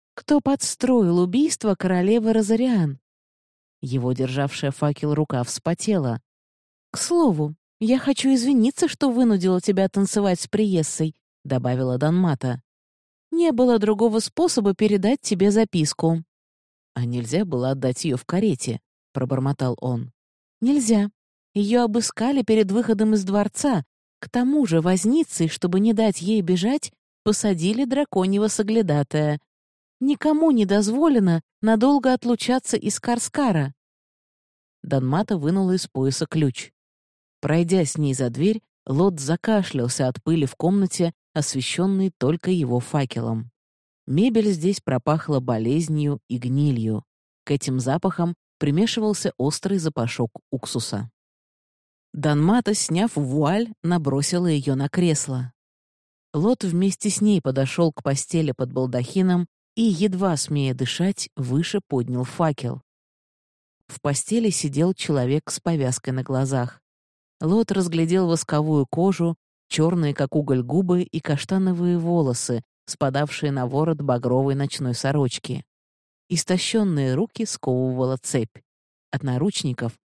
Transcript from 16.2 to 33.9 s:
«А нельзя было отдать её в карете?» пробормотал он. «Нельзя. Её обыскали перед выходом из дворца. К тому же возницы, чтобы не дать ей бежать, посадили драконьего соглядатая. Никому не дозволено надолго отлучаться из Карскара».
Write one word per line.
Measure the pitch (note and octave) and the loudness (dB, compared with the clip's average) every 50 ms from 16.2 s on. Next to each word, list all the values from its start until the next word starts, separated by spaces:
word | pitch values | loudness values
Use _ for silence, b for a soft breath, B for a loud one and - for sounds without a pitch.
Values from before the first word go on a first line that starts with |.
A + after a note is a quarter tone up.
| D#3+ - _ _ _ _ _ _ _ _ _ _ _ _ _ | -4 -8 _ _ _ _ _ _ _ _ _ _ _ _ _
«А | B2+ B2 | -4 -4
нельзя | A#2+ A#2+ B2 A#2 A2+ C#3 F3+ G#3+ | -2 -2 -4 -4 -2 -2 -2 -2
было | F3 C#3+ B2 B2+ C3 | 0 -2 -2 0 0
отдать | C3+ C3+ C3 B2+ - - - | -2 0 0 -2 -2 -2 -2
её | D#3+ C3 | -2 -2
в | B2+ - | -4 -4
карете?» | - E3+ F#3+ A3 G#3+ D3 - - - A2+ - - _ _ _ _ _ - | -2 -2 0 2 0 0 -2 -4 -6 -8 -8 -10 _ _ _ _ _ -6
пробормотал | C3+ B2+ B2+ C3+ C3 C3 C#3 C#3 - C3+ B2+ A#2 - | -6 -4 -2 -2 0 0 0 -2 0 -2 -2 -2 -2
он. | - B2+ B2 A#2 B2 B2 - _ _ _ _ _ _ _ _ _ | -4 -4 -4 -4 -6 -8 -14 _ _ _ _ _ _ _ _ _
«Нельзя. | A3+ B3 D4 D4 A#3+ G#3+ A3+ G#3 G3+ G#3 - _ _ _ _ _ _ _ - | 0 0 2 2 2 2 2 2 2 0 -4 _ _ _ _ _ _ _ -4
Её | G#3 G3+ G3+ A#3 A#3+ A#3+ | -2 0 2 2 2 2
обыскали | A3+ G#3 A#3+ A3 - - - A3 C4 C#4+ C4+ G#3+ | 2 0 0 -2 -2 -4 -2 -2 0 0 0 2
перед | - A3 A3 G#3+ F#3 | 2 4 4 4 2
выходом | F#3+ A#3 A#3 A3+ A3 G3+ A3 A3 A3 | 2 0 0 0 0 2 2 2 2
из | G#3 F#3+ | 2 0
дворца. | F#3 G3 G#3 G#3 G#3+ - - - C#4+ B3 E3+ C3 - _ _ _ _ _ _ | 0 0 0 0 0 -2 -2 0 0 0 0 -2 -6 _ _ _ _ _ _
К | - - | -12 -6
тому | - A#3+ B3 C4 C#4+ D4+ C4 | -2 0 0 2 2 2 2
же | F3 E3 E3 D#3 | 2 2 2 2
возницы, | F3+ F#3 F#3 - G#3+ C4+ E4 D4+ - - - E3+ D#3 | 2 2 2 2 2 2 2 0 0 -2 -2 -2 -2
чтобы | - - - F3+ F#3 F#3+ | -2 -2 -2 0 0 2
не | G#3 A#3 A3 | 2 2 2
дать | G#3+ A3+ G#3+ F#3 - | 2 2 2 0 0
ей | E3+ G3 A3 G#3+ F3+ | -2 0 0 0 2
бежать, | D#3+ F#3 F3 F3+ A#3 C#4 D4+ - - - _ _ _ _ _ _ | 2 0 0 0 0 -2 -2 -4 -8 -14 _ _ _ _ _ _
посадили | G#3 G#3+ - - G#3 F#3+ D#3+ E3 F#3+ G#3+ A#3+ C#4 | -2 0 0 0 0 0 0 0 0 0 0 -2
драконьего | A#3+ C4 C#4 D4 - - F#3 F#3 F#3+ G3 G3+ G#3+ G#3+ | 0 0 -2 -2 0 0 0 0 0 0 0 0 0
соглядатая. | - - G#3 G3+ A3 A#3 G#3+ E3+ D3 D3 C#3+ - - D3+ D3+ D3+ D3 D3+ - _ _ _ _ _ _ _ _ _ _ _ | 0 -2 -2 0 0 0 2 2 2 0 0 0 -2 -2 0 0 -2 -4 -6 _ _ _ _ _ _ _ _ _ _ _
Никому | B3+ C#4 D4 - - D4+ D#4 D4+ E4 D#4+ | -2 0 0 0 2 2 2 4 4 4
не | C4+ A3+ G#3 | 4 4 4
дозволено | F#3 G3 G#3 G3+ G#3 A3+ C#4 D#4+ E4 C#4 A3+ G3 F3+ E3 E3 - _ _ _ - | 4 2 2 2 2 2 2 2 4 4 4 4 4 2 0 -2 _ _ _ 0
надолго | A3 A3+ G#3+ A#3+ C#4 C#4+ C#4+ A#3 C4 B3+ | 2 4 4 4 4 4 4 2 2 0
отлучаться | B3 - A#3+ A#3+ - - - B3+ C4 - - - | 0 0 -2 -2 0 0 0 -2 -2 -2 -2 -4
из | - - G#3+ - - | -4 -2 -4 -6 -4
Карскара». | - - A#3+ A#3+ - - - D4+ C#4+ A#3+ F#3 D#3 C#3 C#3 - _ _ _ | -4 -4 -4 -2 -4 -4 -2 -2 0 2 2 0 -2 -4 -6 _ _ _